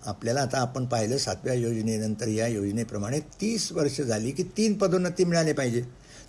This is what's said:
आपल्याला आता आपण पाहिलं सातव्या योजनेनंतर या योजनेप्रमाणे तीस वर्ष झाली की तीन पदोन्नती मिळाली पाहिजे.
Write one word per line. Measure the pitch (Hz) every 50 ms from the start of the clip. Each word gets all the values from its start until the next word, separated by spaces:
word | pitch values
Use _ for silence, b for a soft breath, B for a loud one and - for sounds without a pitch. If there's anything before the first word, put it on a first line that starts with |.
| -
आपल्याला | 104 101 - 110 117 123 143
आता | 135 123 135
आपण | 135 123 123 131 131 127
पाहिलं | 123 123 113 107 107 131
सातव्या | 139 - 107 95 - - 127 127
योजनेनंतर | 123 117 117 117 110 110 113 110 107 110 107 107 104 117
या | 110 107 110 113
योजनेप्रमाणे | 120 113 101 98 101 104 117 113 113 107 101 101 110 135 151
तीस | 151 - - - 196 220 226 202 - -
वर्ष | 170 170 147 139 131 147
झाली | 143 117 110 104 113 127
की | 135 - 175
तीन | 180 - 208 220 220 202
पदोन्नती | 208 196 185 180 185 180 175 175 - 185
मिळाली | 175 170 165 160 156 147
पाहिजे. | 151 135 120 113 120 123 - - B B B B B B